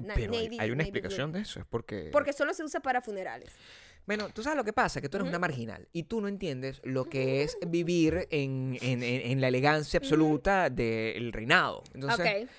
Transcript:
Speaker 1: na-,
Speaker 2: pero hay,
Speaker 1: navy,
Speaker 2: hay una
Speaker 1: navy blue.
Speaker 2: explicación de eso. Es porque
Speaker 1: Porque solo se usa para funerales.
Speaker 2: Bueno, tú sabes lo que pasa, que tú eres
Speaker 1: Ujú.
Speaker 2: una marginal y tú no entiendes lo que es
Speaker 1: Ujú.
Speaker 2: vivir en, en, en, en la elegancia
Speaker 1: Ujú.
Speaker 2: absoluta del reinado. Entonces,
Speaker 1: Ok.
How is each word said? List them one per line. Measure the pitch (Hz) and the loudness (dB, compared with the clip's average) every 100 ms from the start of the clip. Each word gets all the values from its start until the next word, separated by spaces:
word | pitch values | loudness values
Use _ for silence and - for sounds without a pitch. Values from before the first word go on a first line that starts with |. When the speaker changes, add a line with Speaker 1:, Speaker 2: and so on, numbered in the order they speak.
Speaker 1:
na-, | 196 | -2
Speaker 2:
pero | 214 214 | -2 0
hay, | 233 | -2
Speaker 1:
navy, | 220 233 | -4 -2
Speaker 2:
hay | 214 | -2
una | - | 0
Speaker 1:
navy | - | -2
blue. | - | -2
Speaker 2:
explicación | 185 190 147 | -4 -4 -4
de | 175 | -6
eso. | 214 - | -8 -10
Es | - | -8
porque | 117 - 101 78 | -8 -6 -8 0
Speaker 1:
Porque | 294 285 | 0 0
solo | 277 294 | -2 -2
se | 349 | -2
usa | 311 330 | -6 -4
para | 262 247 | -2 -2
funerales. | 226 196 170 120 - - - - - - | -4 -8 -8 -12 -16 -20 -20 -20 -20 -16
Speaker 2:
Bueno, | - 214 208 | -6 -4 -4
tú | - | -4
sabes | 254 311 | -2 0
lo | |
que | 214 | 0
pasa, | 214 202 139 | 2 2 0
que | - | -4
tú | 196 | -2
eres | |
Speaker 1:
Ujú. | 170 | -2
Speaker 2:
una | 175 | 0
marginal | 175 127 113 98 - | -2 -2 -6 -10 -8
y | 170 | -8
tú | 160 226 | -4 -4
no | 202 | -2
entiendes | 196 190 127 135 131 | -4 -4 -4 -6 -8
lo | - 131 127 | -2 -2 0
que | 135 131 135 | 0 2 2
es | 151 - | 0 -2
Speaker 1:
Ujú. | 170 | -2
Speaker 2:
vivir | 170 170 175 156 165 - | 0 2 4 4 4 0
en, | 151 135 131 131 127 | -2 0 -2 -2 -2
en, | 123 123 | 0 0
en, | 120 127 120 | 0 0 0
en | 135 | 2
la | 131 | 4
elegancia | 127 143 156 147 170 | 4 4 2 2 0
Speaker 1:
Ujú. | 139 | 4
Speaker 2:
absoluta | 156 156 151 190 196 160 | 6 6 4 4 4 2
del | 123 117 113 110 98 120 | 2 0 2 -2 -2 -4
reinado. | 110 113 180 143 - - | -4 4 4 4 -2 -10
Entonces, | - 139 233 180 202 | -8 -2 2 2 0
Speaker 1:
Ok. | 247 | -6